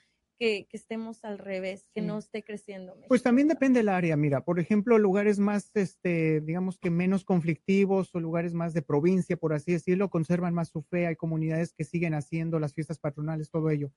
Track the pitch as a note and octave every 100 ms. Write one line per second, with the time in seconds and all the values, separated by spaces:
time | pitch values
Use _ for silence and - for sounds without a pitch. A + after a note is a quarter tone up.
0 | _ _ _ - A#3 G#3 - G#3+ - A3+
1 | A3+ A3+ A3 G3+ G3 F#3+ F#3+ G3 _ G#3+
2 | G#3+ G#3+ G#3 A3 G#3 G#3 - F#3+ F#3 F#3+
3 | - B3 B3 A#3+ D4+ D4 C4+ B3 G#3 F#3
4 | F3 D3+ D3+ C3+ F3 F3 D#3+ G#3+ G#3 A3+
5 | G#3 G3 G#3 G3+ G3+ G#3 - G#3+ F#3 _
6 | F#3 E3+ D#3+ D#3 D#3 E3+ F#3 F3+ F3+ E3+
7 | F#3 F#3+ - F#3 E3 D3+ - G3 F#3+ F#3+
8 | F3+ F3 E3 E3+ E3+ E3+ E3+ D#3+ - D3
9 | E3+ F#3 - F3 D#3+ D3+ D#3 F3 - F3+
10 | G3 E3+ D#3 F3 F3 E3+ D#3+ D#3+ - F3
11 | E3+ D#3+ E3 D#3+ D#3+ D#3+ E3+ - D3+ E3+
12 | E3+ D3+ - E3 E3 E3 D3+ - D3+ D#3+
13 | D3+ D3 D3+ D#3+ D3+ E3 D#3 D3+ C#3+